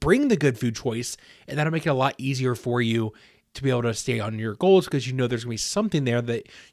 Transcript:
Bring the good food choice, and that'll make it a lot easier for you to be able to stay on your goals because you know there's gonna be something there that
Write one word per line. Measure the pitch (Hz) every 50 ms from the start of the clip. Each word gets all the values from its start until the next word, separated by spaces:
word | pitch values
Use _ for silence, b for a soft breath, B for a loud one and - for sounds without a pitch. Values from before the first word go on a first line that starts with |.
Bring | - 151 202 262 294
the | 269 220
good | 151 151 139 123 -
food | 127 120 113
choice, | - - 127 110 117 120 - - B B B B B B
and | - -
that'll | 147 151 160
make | 160 165 151
it | 165
a | 139
lot | 127 131 135 -
easier | - 131 135 139 127 127 127 117
for | - - 123 120 123
you | 120 113 113 113 113 107 b b b b b b b _ -
to | - 131
be | 135
able | 127 120 117
to | 117 107
stay | - - - 120 113
on | 101 110 110
your | 107 113 110 104
goals | - 175 190 190 185 180
because | - - 139 117
you | 131 127
know | 127 123
there's | 120 123 113 117
gonna | 120 113
be |
something | 107 - - - 202 220 208 - 151 135
there | 123 117 120
that | 120 117 117 117 - B B B B B